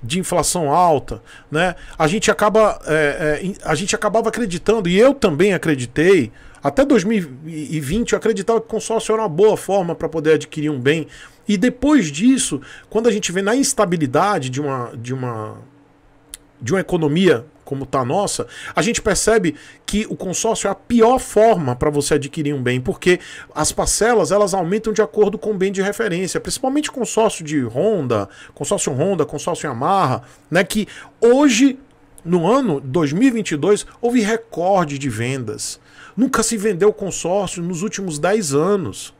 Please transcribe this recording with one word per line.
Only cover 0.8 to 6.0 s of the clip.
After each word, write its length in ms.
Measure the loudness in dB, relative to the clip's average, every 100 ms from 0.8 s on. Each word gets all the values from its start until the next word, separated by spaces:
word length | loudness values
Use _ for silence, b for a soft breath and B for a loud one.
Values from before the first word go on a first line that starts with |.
| 4 2 -2 -12 B B B
né, 240 | -2 -2 -4 B B
a 80 | 0
gente 240 | 2 0
acaba, 500 | 2 2 4 4 2 -2
é, 560 | 0 0 0 -2 -2
é, 100 | -4 -8
a 120 | -4 -4
gente 200 | -2 -2
acabava 340 | 0 0 0
acreditando, 600 | -4 -4 -2 0 0 2
e 80 | 6
eu 160 | 4
também 400 | 4 0 2 2
acreditei, 800 | 2 0 -2 -2 0